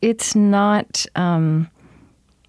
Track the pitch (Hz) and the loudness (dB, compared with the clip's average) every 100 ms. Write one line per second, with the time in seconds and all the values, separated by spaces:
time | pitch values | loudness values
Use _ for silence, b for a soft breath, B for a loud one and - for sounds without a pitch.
0 | 226 226 - 214 208 202 202 208 - - | -2 -2 -2 0 2 2 2 0 -2 -8
1 | - - 180 170 160 156 160 b b b | -8 -4 -2 0 0 0 -2 b b b
2 | b b _ _ | b b _ _